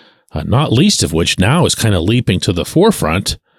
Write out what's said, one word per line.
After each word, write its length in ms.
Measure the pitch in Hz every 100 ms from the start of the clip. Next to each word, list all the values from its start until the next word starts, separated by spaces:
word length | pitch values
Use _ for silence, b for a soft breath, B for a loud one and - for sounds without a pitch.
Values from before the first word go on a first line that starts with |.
| b b b
uh, 100 | 151
not 320 | 80 120 151
least 300 | 117 202 -
of 100 | 80
which 240 | 80 85 -
now 300 | 95 165 120
is 80 | -
kinda 240 | 110 92
leaping 400 | 87 123 - 92
to 120 | -
the 140 | 92 -
forefront, 720 | 156 214 - 78 90 - - b